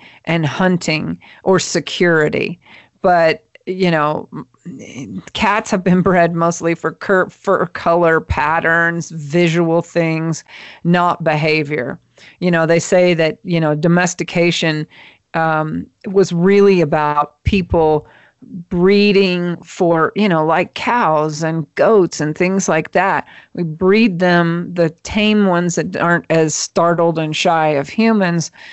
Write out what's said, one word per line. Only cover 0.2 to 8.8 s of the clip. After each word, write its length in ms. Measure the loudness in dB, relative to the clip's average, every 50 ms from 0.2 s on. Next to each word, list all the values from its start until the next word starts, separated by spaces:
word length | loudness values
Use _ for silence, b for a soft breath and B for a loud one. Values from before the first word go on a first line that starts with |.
| B
and 220 | -4 -2 0 -2
hunting 760 | -2 -2 0 0 0 0 0 -2 -2 -4 -4 -4 -6 -8 -10 B B B B B
or 160 | 2 2 2
security. 1000 | 0 -2 -4 -6 -6 -6 -4 0 2 2 4 2 2 0 0 -2 -4 -6 -8 -12 B B B B B B B _
But, 420 | 0 2 4 4 4 2 0 -2 _ _ _ -18 -12
you 260 | -10 -6 -2 0 0
know, 380 | 2 2 0 0 -2 -4 -8 -12 -14 -16 -16 _ _ _ -18
m-, 560 | -18 -16 -16 -18 -18 -16 -16 -14 -12 -12 -14 -14 -12 -6
cats 360 | -2 -2 0 0 0 -2 -2
have 120 | -4 -2 2
been 180 | 2 2 4
bred 320 | 4 4 4 4 4 2 2
mostly 400 | 0 0 0 -2 -2 -2 -4 -2
for 200 | -2 -4 -8 -8
cur-, 360 | -6 -2 0 2 2 0 0
fur 360 | -6 _ -2 0 0 0 0
color 560 | -4 -6 -4 -2 0 2 2 4 4 2 2
patterns, 880 | 0 -2 -4 -2 -2 -2 -2 0 0 0 0 2